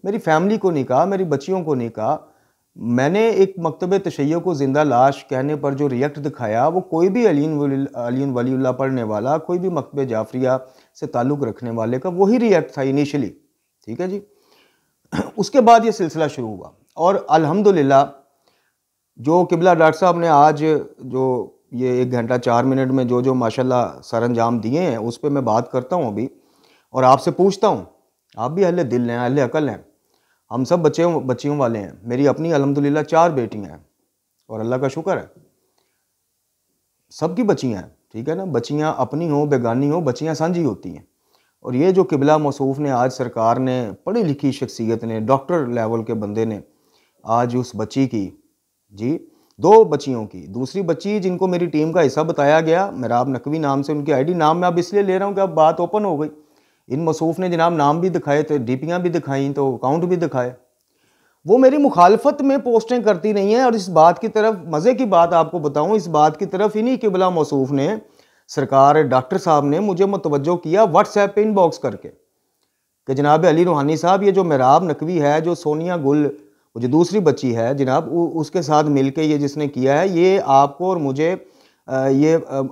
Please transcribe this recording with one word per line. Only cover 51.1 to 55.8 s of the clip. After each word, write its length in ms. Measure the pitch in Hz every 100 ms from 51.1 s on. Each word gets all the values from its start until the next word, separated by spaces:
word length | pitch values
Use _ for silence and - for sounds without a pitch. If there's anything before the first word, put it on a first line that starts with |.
| 214
जिनको 260 | 185 180 190
मेरी 200 | 180 175
टीम 260 | 151 156
का 80 | 180
हिस्सा 220 | 147 151
बताया 380 | 160 170 143 156
गया, 300 | 160 170 196
मेराब 380 | 160 117 120 131
नकवी 300 | 127 147 156
नाम 240 | 147 139
से 100 | 143
उनकी 200 | 151 143
आईडी, 220 | 139 147
नाम 220 | 180 151 170
मैं 120 | 180
अब 100 | 175
इसलिए 240 | 175 202
ले 160 | 202 185
रहा 100 | 196
हूँ 60 |
कि 60 | 196
अब 80 | 190
बात 320 | 160 156 170